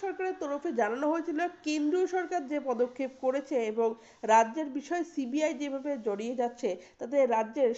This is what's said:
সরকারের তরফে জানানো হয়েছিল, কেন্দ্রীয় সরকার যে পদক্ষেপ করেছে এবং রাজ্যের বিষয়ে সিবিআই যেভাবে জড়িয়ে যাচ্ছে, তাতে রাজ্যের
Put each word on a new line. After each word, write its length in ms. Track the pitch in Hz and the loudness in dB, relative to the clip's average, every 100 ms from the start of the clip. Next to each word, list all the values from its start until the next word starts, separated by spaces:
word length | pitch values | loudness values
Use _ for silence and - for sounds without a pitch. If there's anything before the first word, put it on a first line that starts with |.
| 392 | -6
সরকারের 300 | - 370 370 | -4 -4 -4
তরফে 280 | 294 285 339 233 | -4 -4 -2 0
জানানো 240 | 208 254 294 | 0 2 0
হয়েছিল, 280 | 330 330 311 349 349 302 | 0 -2 -2 -2 -4 -2
কেন্দ্রীয় 420 | 302 294 359 370 370 | 0 2 2 2 0
সরকার 260 | 349 349 262 | 0 -2 -2
যে 60 | 294 262 | -2 -2
পদক্ষেপ 420 | 240 247 254 262 - | 0 0 0 -6 -2
করেছে 320 | 262 277 277 262 220 | 0 0 0 -2 0
এবং 180 | 220 226 226 - - | 0 0 -2 -10 -6
রাজ্যের 440 | 214 220 226 311 285 262 | 6 6 6 0 -4 -6
বিষয়ে 260 | - 349 339 | -4 -4 -2
সিবিআই 400 | - 240 294 311 262 | -4 -2 0 0 0
যেভাবে 300 | 285 269 285 277 214 | -4 -4 -4 -2 -2
জড়িয়ে 340 | 202 233 254 | -2 -2 -2
যাচ্ছে, 280 | 240 240 220 180 - _ | -2 -2 -4 -4 -10 _
তাতে 180 | 233 285 254 220 | 0 2 4 4
রাজ্যের 340 | 220 285 240 | 0 2 2